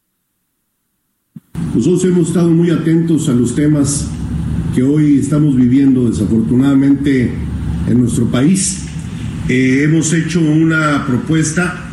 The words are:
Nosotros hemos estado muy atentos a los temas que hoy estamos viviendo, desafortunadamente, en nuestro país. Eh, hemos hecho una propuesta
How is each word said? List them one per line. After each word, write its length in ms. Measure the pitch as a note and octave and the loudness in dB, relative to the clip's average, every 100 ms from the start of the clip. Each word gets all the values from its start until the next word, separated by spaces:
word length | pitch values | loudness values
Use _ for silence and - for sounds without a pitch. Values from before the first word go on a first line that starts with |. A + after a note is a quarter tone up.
| _ _ _ _ _ _ _ _ _ _ _ _ _ - _ - - | _ _ _ _ _ _ _ _ _ _ _ _ _ -20 _ -8 -4
Nosotros 300 | - B2+ E3+ F#3 | -2 0 0 2
hemos 220 | F3+ D#3+ | 2 0
estado 220 | F3+ E3+ | 0 2
muy 200 | E3 E3+ | 2 2
atentos 580 | D3+ D#3+ E3 E3 D#3 - | 0 0 0 2 0 0
a 60 | |
los 200 | B2 A#2 | 0 0
temas 560 | D3+ D3+ D3 C#3 - - - - - - - - | 0 0 2 0 -2 -6 -6 -6 -6 -4 -4 -2
que 80 | - | 0
hoy 360 | C3 D3+ D3+ C#3 | 0 2 4 2
estamos 360 | - D3+ D3+ | 2 2 2
viviendo, 540 | B2+ B2 C3 C#3 B2+ A#2+ | 2 2 4 4 2 2
desafortunadamente, 1200 | F#2 G2 A2+ A2+ B2 C#3 C#3 C#3 C#3 C#3+ C3 G#2 D2+ - - - - - | 0 0 0 2 2 2 2 2 2 2 0 0 -4 -6 -6 -6 -4 0
en 100 | A#2 | 0
nuestro 260 | A#2+ A#2+ A2+ | 0 0 -2
país. 580 | A#2+ D3 F#3+ - - - - - - - - - | 0 2 2 -2 -6 -10 -10 -10 -10 -10 -8 -4
Eh, 360 | B2+ C3 C3+ | 0 0 2
hemos 300 | D3+ D#3+ D3 | 2 0 0
hecho 260 | E3 D#3 F3 | -2 -2 0
una 640 | D#3 D#3 D#3+ D#3+ D3+ C#3+ B2+ | 2 2 2 0 0 -2 -2
propuesta 880 | B2 - D#3+ D3+ - F3 - - | -4 -2 -2 0 -2 -4 -6 -12